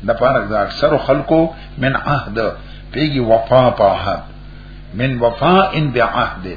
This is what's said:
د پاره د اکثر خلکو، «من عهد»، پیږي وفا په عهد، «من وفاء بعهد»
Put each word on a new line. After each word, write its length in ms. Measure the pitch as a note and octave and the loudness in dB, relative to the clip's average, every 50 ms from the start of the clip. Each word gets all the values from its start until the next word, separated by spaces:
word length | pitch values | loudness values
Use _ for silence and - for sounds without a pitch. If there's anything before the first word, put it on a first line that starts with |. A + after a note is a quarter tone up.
| F#2+ | -2
د 20 | G#2 A#2 - | -2 0 2
پاره 200 | A#2+ C3 C3+ B2 G#2+ | 2 2 2 2 0
د 80 | G2+ G#2+ | 0 0
اکثر 440 | G#2 G2+ G2 - - - D#3 D#3 | 0 0 -2 -2 0 2 2 2
خلکو، 560 | C3+ - - C#3 D3 - - D#3+ D#3+ E3 E3+ - - - - - | 2 2 2 0 0 2 2 2 2 2 2 -2 -10 -16 -14 -8
«من 160 | - B2+ C3+ C3 | -2 -2 -2 -2
عهد»، 420 | A2 - - C#3+ C3 - G#2+ G#2 A2+ A2 G2 - - - - - - - - - | -2 -2 -2 -2 -2 -2 -4 -4 -2 -2 -2 -4 -6 -14 -16 -18 -18 -16 -10 -4
پیږي 260 | B2 D3+ D#3 C#3 C3+ | -2 -2 0 0 0
وفا 500 | A#2+ A2 A2+ A2+ A2+ - B2 C3 B2+ A#2+ | 2 4 4 2 4 4 4 6 6 4
په 140 | G#2 - G#2+ | 4 4 4
عهد، 380 | G2 F#2 F#2 F#2 G2 F#2 - - - - - - - - - - - - - - - - | 4 4 2 -2 -4 -4 -4 -6 -14 -18 -18 -18 -18 -18 -18 -18 -18 -18 -18 -18 -12 -6
«من 180 | G2 B2+ C3+ C3 A#2+ | -4 -2 -2 0 2
وفاء 500 | A#2 A#2 A#2 - C3+ D#3+ F3+ F#3+ G3 F#3+ - D#3 D3+ C#3+ A#2+ | 0 0 2 2 2 4 4 4 4 2 0 -2 -2 0 2
بعهد» 500 | A#2+ A#2 A2+ - A#2+ A#2+ - - F2+ F2+ F#2 E2+ | 2 0 2 2 -2 -2 -2 -6 -10 -10 -12 -12